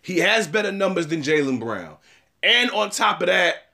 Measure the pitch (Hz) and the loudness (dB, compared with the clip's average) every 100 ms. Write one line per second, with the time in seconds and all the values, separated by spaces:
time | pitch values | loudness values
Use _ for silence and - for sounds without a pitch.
0 | - 180 180 226 175 208 202 196 196 185 | -2 0 2 2 0 -2 -2 0 0 0
1 | 156 165 139 151 135 123 113 101 82 76 | -2 -4 0 2 2 -2 -4 -6 -10 -18
2 | _ _ _ _ 190 240 247 202 208 - | _ _ _ _ 2 2 2 -2 -4 0
3 | 220 185 180 185 175 - _ | 0 0 2 2 2 -2 _